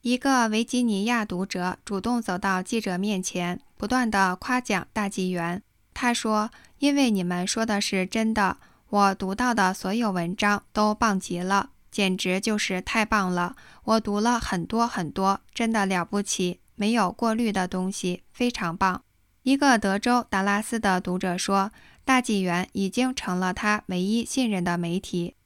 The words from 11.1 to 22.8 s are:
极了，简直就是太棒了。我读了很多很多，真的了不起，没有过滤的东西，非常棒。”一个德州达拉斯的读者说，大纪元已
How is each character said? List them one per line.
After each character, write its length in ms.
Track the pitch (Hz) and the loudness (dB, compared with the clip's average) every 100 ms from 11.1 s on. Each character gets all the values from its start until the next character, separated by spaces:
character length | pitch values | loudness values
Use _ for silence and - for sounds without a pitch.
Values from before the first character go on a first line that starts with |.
| 190 | 0
极 220 | - 175 | -2 -4
了， 300 | 185 196 - _ _ | 0 0 0 _ _
简 260 | - 190 185 | 0 0 0
直 240 | 185 185 | 0 -2
就 160 | 226 214 | 0 -2
是 240 | - 185 | -2 -4
太 240 | 180 233 | -2 -2
棒 300 | 214 220 185 | 2 0 0
了。 220 | 180 175 - - - | -2 -2 -6 -20 -12
我 180 | - 220 | 0 0
读 200 | 214 208 | 2 0
了 180 | 226 240 | 2 0
很 260 | - 185 | -2 -4
多 220 | 165 226 233 | -2 0 0
很 240 | 214 160 | -2 -6
多， 300 | 160 190 196 - | 0 0 0 -6
真 200 | - 226 | -4 0
的 120 | 226 | 2
了 200 | 196 185 | 2 0
不 180 | 170 202 | 0 -2
起， 380 | 202 - 180 180 _ - | -2 -2 -2 -4 _ -2
没 160 | 208 | 2
有 180 | 240 185 | 2 2
过 240 | - 233 | 0 -2
滤 160 | 220 233 | 0 0
的 160 | 196 180 | 0 -2
东 240 | 185 185 | -2 -4
西， 320 | - 180 180 _ | -4 -4 -6 _
非 160 | - 247 | -2 -2
常 260 | 240 175 | -2 -6
棒。” 280 | 170 190 180 _ _ _ _ | 0 -2 -2 _ _ _ _
一 140 | 254 277 | 0 4
个 220 | 277 233 | 6 4
德 200 | 202 196 | 4 0
州 260 | 240 247 - | 2 0 0
达 140 | 196 | -2
拉 180 | 196 202 | 0 -2
斯 180 | 214 233 | -2 -2
的 220 | 208 185 | 2 0
读 180 | 185 180 | 0 -4
者 200 | 185 175 | -2 -2
说， 340 | - 196 196 - - - | 0 0 0 -6 -20 -10
大 160 | - 262 | 2 2
纪 200 | 247 208 | 2 0
元 280 | 185 175 185 | 0 -2 -4
已 180 | 185 | -4